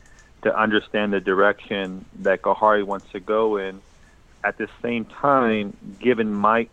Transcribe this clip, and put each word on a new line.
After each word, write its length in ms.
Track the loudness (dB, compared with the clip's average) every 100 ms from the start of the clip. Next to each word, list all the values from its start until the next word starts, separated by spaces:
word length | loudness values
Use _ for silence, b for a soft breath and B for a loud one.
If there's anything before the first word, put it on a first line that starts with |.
| b b b -4
to 140 | -2 0
understand 540 | 2 0 0 -2 0
the 80 | 0
direction 840 | 0 2 2 2 -4 -6 -6 -8 -14 -4
that 200 | -2 0
Kahari 400 | -2 2 4 2
wants 240 | 0 -6 -10
to 80 | -12
go 380 | -4 0 0 -2
in, 220 | -6 -10 -18 -20 b b _ -6
at 160 | -6 -4
the 100 | -8 -6
same 220 | -6 -4
time 720 | -6 -2 2 4 4 0 -4 -10 -18 -2
giving 320 | 2 2 0
my 340 | 2 2 2 0